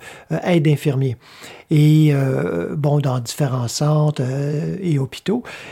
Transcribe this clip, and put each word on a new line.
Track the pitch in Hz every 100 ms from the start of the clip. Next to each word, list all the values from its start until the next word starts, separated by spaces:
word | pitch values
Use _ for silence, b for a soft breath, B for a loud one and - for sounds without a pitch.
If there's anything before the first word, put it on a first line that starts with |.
| B B B
euh, | 160
aide | - 170 147
infirmier. | 143 156 131 135 120 B B B B B
Et, | 151 151 156 151
euh, | 139 135 131 160 170 - 160
bon, | 143 147
dans | 139 127
différents | 117 - 143 127 117
centres, | - 151 151 151 147 127
euh, | 139 143 151 165 165
et | 185 143
hôpitaux. | 131 - - 240 - B B